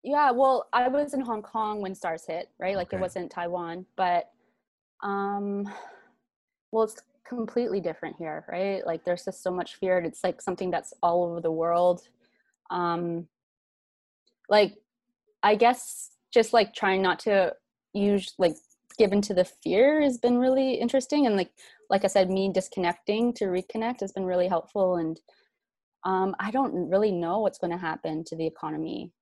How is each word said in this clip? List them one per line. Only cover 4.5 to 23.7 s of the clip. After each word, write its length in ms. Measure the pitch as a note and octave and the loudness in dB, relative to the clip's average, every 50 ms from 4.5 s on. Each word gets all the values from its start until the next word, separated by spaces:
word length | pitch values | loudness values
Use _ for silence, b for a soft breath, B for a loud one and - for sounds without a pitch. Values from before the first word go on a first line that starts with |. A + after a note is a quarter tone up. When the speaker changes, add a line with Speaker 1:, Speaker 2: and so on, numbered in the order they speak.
| _ _ _ _ _ _ _ _ _ _ | _ _ _ _ _ _ _ _ _ _
Speaker 1:
um, 680 | - G2+ G2 G2 G2 G2+ G2+ G2+ G2+ G2+ G2+ G2+ G2+ G2+ B B B B B B B B B B B B _ _ _ _ _ _ _ _ | -8 -6 -4 -4 -4 -4 -4 -4 -4 -4 -4 -6 -6 -8 B B B B B B B B B B B B _ _ _ _ _ _ _ _
well, 120 | - A3 A3 | 0 0 0
it's 180 | G#3+ - - _ _ _ _ _ - | 0 -2 -14 _ _ _ _ _ -12
completely 540 | B3 B3 A3+ G#3+ - A#3+ A#3+ - F#3 G3+ | -8 -8 -8 -4 -2 -4 -2 -2 -4 -4
different 340 | E3 F3 D#3 - - D#3+ - - | -4 -4 -8 -6 -10 -12 -10 -10
here, 280 | F3 D#3 D3+ D#3+ D#3+ - | -10 -8 -8 -10 -10 -8
right? 360 | - F3 F#3+ G3 G3 F#3+ - | -6 -4 -4 -2 -4 -4 -4
Like, 180 | - E3 E3 _ | -4 -6 -6 _
there's 220 | - F3 E3+ - | -4 -4 -4 -4
just 160 | - F#3 - - | -10 -12 -6 -6
so 80 | F#3 | -4
much 240 | F3+ F3+ F3 - - | -4 -4 -6 -8 -8
fear, 220 | - - F#3 F#3 F3+ | -4 0 2 2 2
and 80 | E3+ D#3+ | 0 -2
it's, 160 | C#3+ - - | -8 -4 -4
like, 180 | F#3+ E3+ - | -4 -4 -4
something 300 | - - F#3 - F#3+ F3+ | -6 -6 -6 -4 -4 -2
that's 220 | F3 D#3+ - - - _ | -2 -4 -6 -8 -8 _
all 220 | - F3 E3+ F3 F3 | 0 2 4 2 2
over 160 | E3+ E3+ E3+ | 0 -2 -2
the 100 | E3 E3 | -2 -2
world. 560 | D#3+ D#3+ E3 E3+ E3+ F3 F3+ F3+ F3+ F3+ - _ _ _ _ _ _ _ _ _ _ _ _ _ | 0 0 0 2 4 4 4 4 2 2 -4 _ _ _ _ _ _ _ _ _ _ _ _ _
Um, 580 | F3+ F3+ F3 E3+ E3+ E3+ F3 E3+ E3+ E3+ E3+ _ _ _ _ _ _ _ _ _ _ _ _ _ _ _ _ _ _ _ _ _ _ _ _ _ | -6 -4 -2 -2 -2 -2 -4 -4 -6 -6 -8 _ _ _ _ _ _ _ _ _ _ _ _ _ _ _ _ _ _ _ _ _ _ _ _ _
like, 280 | G3+ G#3+ G#3 F#3+ - - _ _ _ _ _ _ _ _ _ _ _ _ - | 6 6 6 4 0 -12 _ _ _ _ _ _ _ _ _ _ _ _ 2
I 120 | G#3 G#3+ | 4 4
guess 600 | G#3 A#3 A#3 B3+ B3+ - - - - - - _ _ _ _ | 6 4 4 4 2 -4 -16 -16 -16 -16 -18 _ _ _ _
just, 220 | - A#3+ A3+ A3+ - | 2 2 4 6 4
like, 200 | A#3 G#3 G#3 - | 4 4 4 -2
trying 280 | - - G3 F#3+ F#3+ | -2 0 0 2 2
not 180 | F#3+ F#3 F3 - | 2 0 0 0
to 340 | - A3+ G3+ G3 F#3 E3 - - _ _ _ _ _ _ _ | 0 2 2 4 2 2 -2 -6 _ _ _ _ _ _ _
use, 400 | G3+ G3+ G3+ G3+ G3+ F#3+ - - - | 0 2 2 2 0 -2 -4 -4 0
like, 180 | F#3+ E3+ D#3 - _ _ _ _ _ _ - - | 0 0 0 -2 _ _ _ _ _ _ 2 2
give 140 | A3+ F#3+ | 4 4
into 220 | G3 G3+ G3+ - G3+ | 4 2 2 2 2
the 120 | F3+ F#3 | 0 0
fear 560 | - - _ - - - G3 B3 C#4 D4+ D#4 | 0 -2 _ -4 0 4 4 6 6 6 4
has 160 | D4 C#4+ B3+ A#3 | 2 2 0 2
been 200 | - A#3+ B3 A#3+ | 2 2 2 4
really 380 | B3 C4 C4 C4 C4+ C4 B3+ | 4 4 4 4 2 0 0
interesting. 500 | - - A#3+ - C4+ B3+ - - D4 C#4+ | -2 -2 0 0 0 0 2 2 2 4
And, 100 | A#3 G#3 | 4 4
like, 160 | G3 F3+ - _ B B B B B B _ | 2 0 -2 _ B B B B B B _
like 140 | G3 G3 G3 | 0 2 2
I 40 | F#3+ | 2
said, 220 | - G3+ F#3+ F#3 | 4 4 2 4
me 220 | F#3+ F#3+ F#3+ G3 | 2 0 0 0
disconnecting 840 | F3+ F#3+ F#3 - - - F3+ F3 F3+ - _ - G#3 A3 A#3 A#3+ A#3 | 0 -2 -4 -4 -6 -2 -2 -2 -2 -4 _ -2 0 0 0 0 0
to 100 | A#3+ G#3+ | -2 -2
reconnect 540 | F#3+ F3+ F#3 F#3 _ | -2 -2 -2 -4 _